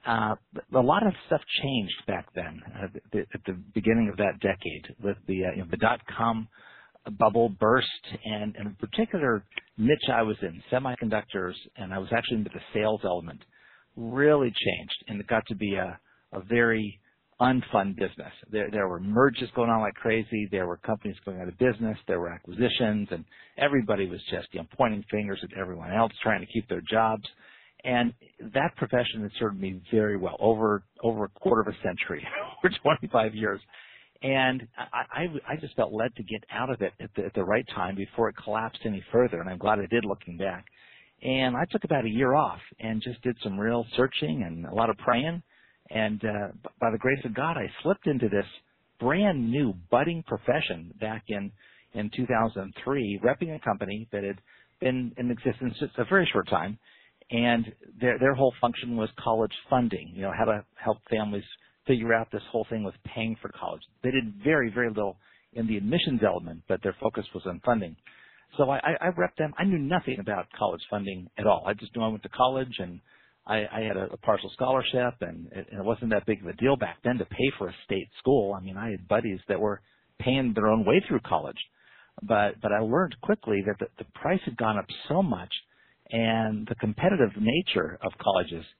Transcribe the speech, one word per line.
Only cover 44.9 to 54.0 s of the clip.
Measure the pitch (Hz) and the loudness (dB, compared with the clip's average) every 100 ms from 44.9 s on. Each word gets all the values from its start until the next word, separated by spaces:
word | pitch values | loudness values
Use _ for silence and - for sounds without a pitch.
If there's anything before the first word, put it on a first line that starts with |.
| 107 | 2
praying. | - 120 151 170 - _ _ _ _ | 2 2 2 -4 -10 _ _ _ _
And, | 110 107 104 | -2 0 0
uh, | 110 104 101 | -2 -2 -4
b-, | - - _ | -10 -18 _
by | 117 | 0
the | 107 | 2
grace | 131 139 131 | 0 0 -2
of | |
God, | 110 151 160 | -4 -2 -2
I | 98 - | -6 -4
slipped | 151 196 - | -2 0 0
into | 135 117 | 0 2
this | 101 - - _ _ _ _ | 0 -2 -8 _ _ _ _
brand | 120 165 208 156 113 | 0 4 2 2 0
new | 131 135 92 87 | 2 0 -2 2
budding | 120 156 170 - | 2 4 -2 -4
profession | 101 - 139 151 85 85 - | -4 0 0 0 -6 -10 -8
back | 110 110 - | -6 -6 -6
in, | 104 101 110 - _ _ | -6 -6 -12 -20 _ _
in | - 104 - | -8 -6 -4
two | |
thousand | 123 117 113 104 95 - | 0 2 2 -2 -10 -8
three, | - 139 110 101 | -4 -2 -2 0
repping | 113 139 170 | 0 0 -4
a | 120 | -4
company | - 101 101 104 | -4 -2 -4 -6